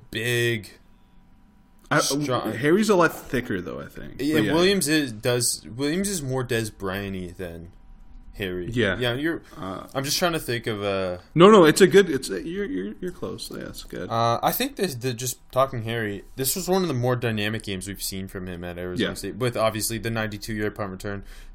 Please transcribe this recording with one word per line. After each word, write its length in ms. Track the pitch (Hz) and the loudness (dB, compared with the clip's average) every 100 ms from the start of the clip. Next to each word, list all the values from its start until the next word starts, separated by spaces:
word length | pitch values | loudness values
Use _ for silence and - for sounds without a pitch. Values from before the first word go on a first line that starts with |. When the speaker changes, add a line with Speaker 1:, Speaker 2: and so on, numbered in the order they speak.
| - | -8
Speaker 1:
big, 600 | 110 117 120 117 113 98 - - - - - - - - - - - - | -4 0 2 2 0 -4 -16 -20 -20 -20 -20 -20 -20 -20 -20 -20 -20 -2
Speaker 2:
I, 100 | 147 | 0
Speaker 1:
strong. 520 | 156 143 143 123 107 | 2 0 0 0 -2
Speaker 2:
Harry's 340 | 107 147 190 220 | 0 2 4 6
a 80 | 185 | 6
lot 180 | 165 - | 4 2
thicker, 440 | - 127 - 95 | -4 -4 -2 -4
though, 200 | 78 65 | -4 -8
I 60 | - | -10
think. 280 | - - - | -14 -14 -4
Speaker 1:
Yeah, 160 | 147 156 | 0 2
Speaker 2:
But 80 | |
yeah. 100 | 104 | 4
Speaker 1:
Williams 340 | 160 190 196 143 | 4 4 4 4
is, 240 | 156 135 | 2 2
does, 540 | 107 123 123 123 - 78 | -2 0 2 0 -2 -8
Williams 420 | 117 143 175 202 | -4 -2 0 -2
is 140 | 185 | -4
more 200 | 135 131 | -2 -4
Des 280 | 123 113 110 | 0 0 -2
Bryant-y 640 | - 98 95 98 95 87 87 | -4 -4 -4 -4 -6 -8 -8
than 340 | 87 82 85 - - - - - - | -10 -10 -14 -18 -20 -20 -18 -18 -16
Harry. 360 | - 95 90 87 | -6 -4 -4 -2
Speaker 2:
Yeah. 280 | 120 101 92 | 2 2 2
Speaker 1:
Yeah, 140 | 123 | 0
you're, 280 | 127 160 160 - - | 0 -2 -4 -8 -12
Speaker 2:
Uh, 280 | 92 92 - | -10 -8 -6
Speaker 1:
I'm 100 | - | -6
just 140 | 139 - | -2 0
trying 140 | 175 | 0
to 60 | 160 | 0
think 280 | - 117 120 | -2 -2 -2
of 160 | 104 | -2
a 380 | 101 95 92 90 - | 0 0 0 -4 -2
Speaker 2:
No, 160 | 151 196 | 8 10
no, 140 | 220 | 10
it's 160 | 156 151 | 8 8
a 40 | 180 | 8
good, 220 | 190 175 | 8 6
it's 220 | 135 - | 0 -4
a, 120 | 95 - | -6 -6
you're, 180 | 101 | -6
you're, 300 | 98 92 - - | -6 -4 -6 -6
you're 100 | 180 | -8
close. 380 | 175 101 - - | -6 -8 -8 -10
Yeah, 140 | - | -10
it's 200 | - - | -10 -12
good. 240 | - - 92 | -12 -10 -4
Speaker 1:
Uh, 320 | 113 117 117 | 2 2 4
I 100 | 160 | 2
think 240 | - 269 - | 0 -2 -2
this, 180 | 185 | -4
the, 180 | 123 131 | -2 -4
just 260 | 117 127 - - | -4 -6 -8 -2
talking 300 | 127 135 123 | 2 2 0
Harry, 420 | 110 117 104 101 - - | -4 -2 -2 -4 -8 -4
this 200 | 131 190 | -2 -2
was 100 | 170 | 0
one 120 | 190 | 2
of 60 | 175 | 2
the 60 | |
more 200 | 127 123 | 0 0
dynamic 480 | 123 120 107 104 110 | 0 0 0 -2 -2
games 240 | 104 95 98 | -4 -6 -6
we've 160 | 92 | -8
seen 260 | - 95 95 | -6 -6 -8
from 180 | 98 92 | -8 -8
him 160 | 87 | -8
at 140 | 87 87 | -8 -6
Arizona 320 | 90 90 90 | -4 -2 -2
Speaker 2:
Yeah. 40 | |
Speaker 1:
State, 220 | 87 98 90 | -4 -8 -4
with 180 | 123 117 | -2 2
obviously 420 | 110 107 104 113 | 2 2 -2 -2
the 120 | 113 | -2
ninety-two 440 | 113 107 101 - | -2 -4 -6 -6
yard 200 | 107 104 | -4 -4
punt 160 | - 101 | -4 -6
return, 320 | 92 104 101 - - - | -6 -8 -8 -10 -16 -12